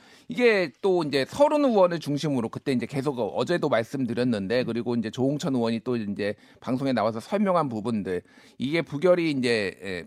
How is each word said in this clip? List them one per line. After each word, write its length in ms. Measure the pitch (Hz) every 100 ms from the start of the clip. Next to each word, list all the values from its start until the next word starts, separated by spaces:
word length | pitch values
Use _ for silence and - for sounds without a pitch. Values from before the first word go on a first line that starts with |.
| - - -
이게 420 | 165 240 208 170 -
또 220 | 202 180
이제 220 | 151 135 131
서른 360 | - 294 302
의원을 340 | 285 214 180 170
중심으로 520 | 147 143 156 135 113
그때 200 | - -
이제 160 | 127 110
계속 320 | 135 131 123
어제도 500 | 104 78 123 175 151
말씀드렸는데 920 | 117 113 139 123 113 127 110 95 120
그리고 320 | 113 117 120
이제 160 | 120 110
조홍천 460 | 120 131 143 180 131
의원이 240 | 113 113
또 140 | 123 120
이제 400 | 104 101 104 107 - -
방송에 320 | - 127 139
나와서 260 | 123 107 113
설명한 500 | - 202 202 180 147
부분들 540 | 113 104 110 95 90 - - - -
이게 240 | 131 165
부결이 520 | 156 143 180 180 165
이제, 420 | 139 123 117 98 -
예, 220 | 98 90